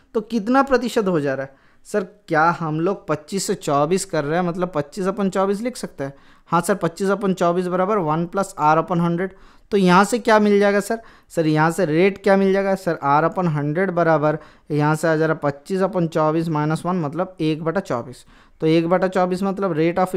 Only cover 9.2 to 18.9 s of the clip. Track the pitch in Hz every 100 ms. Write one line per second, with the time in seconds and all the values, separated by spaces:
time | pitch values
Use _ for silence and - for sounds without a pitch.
9.2 | 190 - - - - 202 180 180 202 247
10.2 | 233 214 208 202 202 202 196 226 - -
11.2 | _ - 156 151 160 160 160 156 190 190
12.2 | 202 196 196 190 196 190 - 165 139 143
13.2 | 160 190 175 151 143 151 190 175 165 156
14.2 | 151 156 - _ - 147 147 156 165 156
15.2 | 160 160 147 143 - 190 185 185 170 165
16.2 | 156 160 165 151 151 160 170 185 147 151
17.2 | 185 - 156 156 160 170 190 127 117 123
18.2 | - - _ - 160 165 165